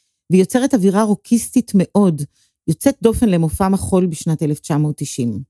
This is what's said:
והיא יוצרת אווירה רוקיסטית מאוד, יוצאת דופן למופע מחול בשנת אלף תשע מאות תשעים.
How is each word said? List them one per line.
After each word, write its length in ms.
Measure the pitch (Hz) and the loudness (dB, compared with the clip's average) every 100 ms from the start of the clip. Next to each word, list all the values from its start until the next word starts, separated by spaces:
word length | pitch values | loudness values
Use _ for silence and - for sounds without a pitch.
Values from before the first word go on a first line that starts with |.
| _ _ - | _ _ 0
והיא 120 | 185 | 2
יוצרת 320 | 185 247 277 | 2 0 2
אווירה 300 | 233 196 196 | 2 2 2
רוקיסטית 680 | 214 202 - 233 - 247 - 196 | 2 -2 0 -2 0 -2 0 0
מאוד, 460 | - 208 190 143 143 _ _ _ - | 2 2 2 0 -6 _ _ _ -6
יוצאת 280 | 156 277 - | -2 -2 2
דופן 280 | 226 220 226 | 0 2 0
למופע 400 | 175 160 - 190 | 2 0 0 0
מחול 360 | 190 - 190 180 | 0 0 0 0
בשנת 380 | 156 165 156 | -2 -4 -2
אלף 160 | 151 147 | -2 -4
תשע 180 | - 147 | -2 -2
מאות 180 | 151 - | -2 -4
תשעים. 460 | 143 - 120 104 | -8 -6 -6 -6